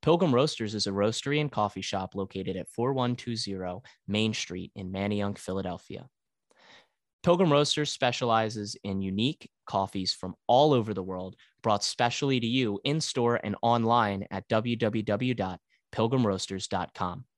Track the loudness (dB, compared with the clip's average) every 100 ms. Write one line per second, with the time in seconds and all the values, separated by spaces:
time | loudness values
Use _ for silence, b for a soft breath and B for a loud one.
0 | 4 4 4 4 2 0 -4 -4 -2 0
1 | 0 0 -2 -2 -2 0 -2 -2 -6 -6
2 | -6 -6 -6 -6 -6 -6 -8 -4 -2 0
3 | -2 -2 -4 -6 -6 -6 -6 -8 -12 B
4 | -4 0 0 0 -6 -8 -10 -12 -8 -4
5 | -2 -2 -4 -6 -6 -6 -6 -8 -10 -14
6 | -14 _ _ _ _ b b b b b
7 | _ _ 2 4 6 6 4 0 -2 0
8 | 0 0 2 2 2 -4 -8 -8 -6 -4
9 | -2 0 0 -2 -14 _ -4 -2 -2 -4
10 | -4 -6 -8 -12 4 6 8 6 2 -4
11 | -6 -8 -8 -12 b b 0 0 0 2
12 | 0 2 0 2 2 0 0 0 0 -2
13 | -2 0 2 2 -2 -2 2 2 4 4
14 | 4 0 -4 -8 0 0 0 0 0 0
15 | -2 0 0 -2 -4 -6 _ _ _ -2
16 | 0 2 2 0 -4 -8 -4 -4 -6 -6
17 | -6 -6 -14